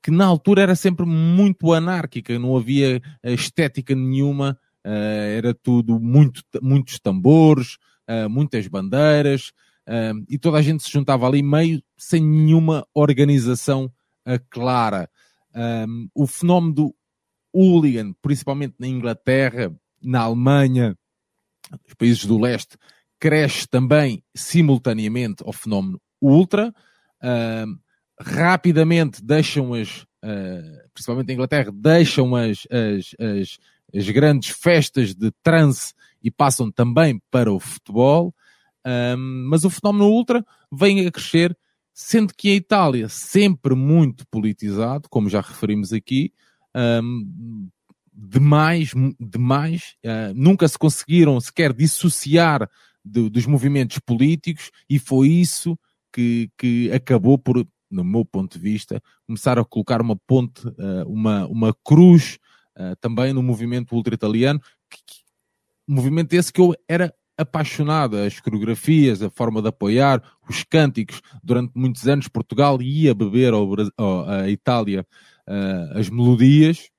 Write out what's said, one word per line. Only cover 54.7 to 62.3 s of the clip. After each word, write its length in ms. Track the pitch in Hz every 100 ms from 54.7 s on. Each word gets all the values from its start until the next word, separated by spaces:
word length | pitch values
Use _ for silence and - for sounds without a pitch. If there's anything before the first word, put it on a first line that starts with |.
| _ _
e 100 | 143
foi 300 | - 135 139
isso 500 | 170 175 - - 165 _ _ _
que, 400 | - 120 117 113 _
que 340 | 123 120 117
acabou 460 | 123 - 123 101 139
por, 300 | - 123 117 _ _
no 140 | 95
meu 200 | 90 110
ponto 340 | 110 95 95 85
de 40 |
vista, 400 | 92 107 - 104 _ _ _
começar 320 | 117 - 120
a 60 |
colocar 360 | 110 - 104 117
uma 160 | 117 104 _
ponte, 360 | 131 123 - 120 -
ah, 260 | 98 95 85
uma, 400 | 107 110 104 92
uma 280 | 110 113 110
cruz, 540 | - 151 180 170 131